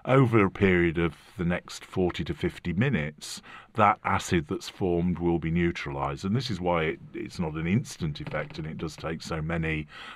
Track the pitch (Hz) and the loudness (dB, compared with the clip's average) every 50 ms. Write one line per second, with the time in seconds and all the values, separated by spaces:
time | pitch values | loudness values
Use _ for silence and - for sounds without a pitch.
0 | - - 127 135 135 117 117 110 101 92 - - 98 98 92 90 85 85 78 85 | 0 4 6 6 6 6 6 6 6 4 4 4 4 6 6 6 4 2 2 2
1 | 85 82 76 - - - - - 87 85 90 - - - - - - - - 95 | 0 0 0 -4 -20 -20 -8 -4 -2 0 0 -2 -4 -10 -16 -16 -16 -8 -2 0
2 | 92 87 - - 82 - 80 - - 87 - - _ 87 82 82 131 143 135 82 | 0 0 0 -2 -6 -6 -4 -2 -4 -4 -4 -4 _ -4 0 2 2 2 2 0
3 | 73 - 76 - - - - - - - - - - _ _ - 107 101 104 - | -2 -4 -8 -10 -14 -14 -14 -14 -14 -18 -20 -20 -20 _ _ 4 4 4 4 4
4 | _ - 95 95 - - - 87 76 - 98 90 - - - - 104 92 85 85 | _ 0 0 0 0 0 0 0 0 0 -6 -6 -6 -12 -8 -4 -2 0 2 2
5 | 85 90 87 82 85 85 85 82 73 80 80 87 87 85 85 - - 73 69 69 | 2 0 0 0 2 2 2 2 0 0 0 2 2 2 0 -2 -6 -6 -6 -4
6 | 69 71 71 71 - 95 104 131 127 123 107 85 87 87 87 85 80 80 - - | -4 -4 -4 -4 -2 0 0 0 0 -2 -6 -4 0 0 2 2 2 0 -2 -4
7 | - - - - - - - - 87 80 76 80 80 82 95 123 - - - - | -10 -14 -10 -10 -10 -10 -6 -4 -4 -4 -2 -4 0 2 2 2 2 -2 -8 -4
8 | 90 80 - - 73 - - 76 76 - - - 78 80 78 - - 80 - - | -4 -4 -4 -4 -8 -6 -6 -6 -6 -6 -8 -10 -8 -8 -6 -6 -6 -8 -8 -8
9 | - - 82 80 - - - 80 76 78 82 85 80 160 - 78 76 - - - | -6 -6 -6 -6 -6 -6 -6 -4 -4 -4 -4 -2 -2 -2 -2 -4 -6 -8 -14 -18
10 | - - - | -16 -16 -18